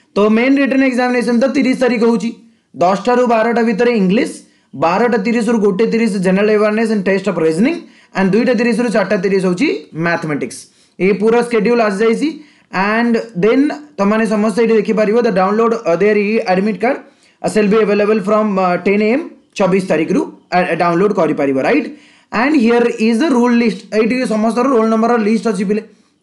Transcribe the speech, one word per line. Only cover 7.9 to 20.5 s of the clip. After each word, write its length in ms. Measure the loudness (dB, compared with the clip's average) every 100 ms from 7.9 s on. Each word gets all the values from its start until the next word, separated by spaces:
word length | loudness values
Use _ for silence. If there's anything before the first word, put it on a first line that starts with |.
| -20 _ -2
ଆଣ୍ଡ 160 | 0
ଦୁଇଟା 220 | 2 2
ତିରିଶରୁ 360 | 0 0 0 0
ଚାରିଟା 280 | 0 0 -2
ତିରିଶ 280 | 0 0 0
ହଉଛି 220 | 0 -2 -2 -8 -6
ମ୍ୟାଥମେଟିକ୍ସ। 640 | -4 -4 -4 -6 -6 -12 -20 _ _ -2
ଏ 120 | 0
ପୁରା 280 | 0 2 2
ସ୍କେଡ୍ୟୁଲ୍ 400 | 0 0 0 0
ଆସିଯାଇଛି। 480 | 0 0 0 0 -2 -6 -14 _ _
ଆଣ୍ଡ 440 | -4 -2 0 0 -2 -4 -2
ଦେନ୍ 320 | 2 2 0 -2 -10 -4
ତମମାନେ 280 | 0 0 0
ସମସ୍ତେ 380 | 0 0 0
ଏଠି 100 | 2
ଦେଖିପାରିବ, 440 | 2 0 0 0 2
the 140 | 0
download, 400 | 0 0 2 0
uh, 220 | 0 -2 0
their 220 | 2 2
e-, 240 | 0 -2 0
admit 280 | 0 -2 -2
card, 160 | -4 -4
uh, 520 | -8 _ _ _ -4
shall 200 | 0 2
be 100 | 2
available 400 | 2 2 2 0
from, 260 | 0 0 0 0
uh, 180 | 0 0 0
ଟେନ୍ 180 | 0
ଏ 60 | 2
ଏମ୍ 100 | 0 -4 -14 _ -4
ଚବିଶ 280 | 0 0 0
ତାରିଖରୁ, 340 | -2 0 -2 -4 -8 _